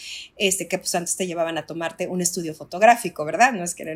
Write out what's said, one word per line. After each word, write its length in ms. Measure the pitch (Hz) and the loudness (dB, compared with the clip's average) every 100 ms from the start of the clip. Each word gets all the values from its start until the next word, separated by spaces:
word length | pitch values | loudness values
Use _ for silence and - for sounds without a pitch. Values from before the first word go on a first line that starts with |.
| - - - - | -10 -14 -12 -2
este, 320 | 202 - 170 | 0 0 -2
que 100 | 185 | -4
pues 160 | - | -2
antes 220 | 180 175 - | -2 -2 -4
te 100 | 190 | -4
llevaban 320 | 170 165 160 | -2 -2 -2
a 80 | 151 | -6
tomarte 420 | 160 165 - 180 | -6 -6 -4 -4
un 140 | 180 | -2
estudio 320 | 175 - 165 | -2 -2 -6
fotográfico, 720 | 156 147 175 220 240 220 - 151 | -8 -8 4 6 6 4 -4 -2
¿verdad? 260 | 160 247 | 4 4
No 100 | 220 | 4
es 120 | 175 | -4
que 100 | - | -6
no 60 | 165 | -8